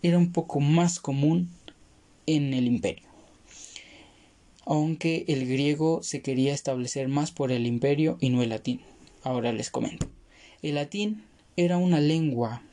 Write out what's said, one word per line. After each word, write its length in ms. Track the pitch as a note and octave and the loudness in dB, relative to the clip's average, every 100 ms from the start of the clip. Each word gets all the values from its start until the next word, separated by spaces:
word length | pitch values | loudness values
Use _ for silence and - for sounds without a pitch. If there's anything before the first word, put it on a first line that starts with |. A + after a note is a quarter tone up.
era 160 | E3+ F3 | 2 4
un 160 | F3 | 4
poco 260 | F3 E3 C#3+ | 2 -2 0
más 400 | C#3+ E3 F3 F3 | 4 4 4 0
común 500 | - C#3 D3 E3+ F3 - - - - _ _ _ - | -4 2 2 2 0 -8 -20 -20 -20 _ _ _ -2
en 280 | D#3 C#3 | 0 2
el 140 | C3 B2 | 2 2
imperio, 400 | A#2+ F#2+ - - - - - - - - - - - - - _ _ _ - - | 2 -2 -6 -14 -20 -20 -20 -20 -20 -20 -18 -20 -20 -20 -20 _ _ _ -16 -4
aunque 600 | D3+ D#3 D#3 E3 E3 - | 0 0 -2 -2 -2 -2
el 180 | C#3+ B2+ | -2 -2
griego 560 | C3 C#3+ D3 D#3+ E3 | 0 0 0 0 0
se 180 | - C3+ | -4 -8
quería 320 | C3+ C3 C3+ | -4 0 0
establecer 540 | C#3+ - B2+ B2 C#3 C3 | 0 -4 -4 -4 -4 -2
más 240 | C#3+ D3+ | -2 -2
por 200 | - C3+ | -2 -2
el 140 | B2 A#2+ | 0 0
imperio 520 | A#2+ C3+ D3 D#3 F3 | 0 0 2 0 0
y 100 | C3 | 0
no 140 | B2 | 2
el 60 | A#2+ | 0
latín. 320 | A2 - B2 - - - - | -2 -4 -6 -10 -20 -20 -10
Ahora 280 | - B2+ A#2 | -6 -2 -2
les 180 | A2+ A#2 | -4 -6
comento. 360 | B2+ A2+ - - - _ - - - | -4 -6 -6 -10 -10 _ -20 -20 -10
El 140 | D3+ D3 | -4 -4
latín 480 | D3 G3+ G#3 G#3+ - _ _ - | -4 -4 -4 -4 -10 _ _ 0
era 200 | F3 F3+ | 2 2
una 220 | F3+ E3 | 4 4
lengua 640 | D3 D#3+ D#3 A#2+ A2+ A#2+ - | 4 2 2 0 -2 -4 -14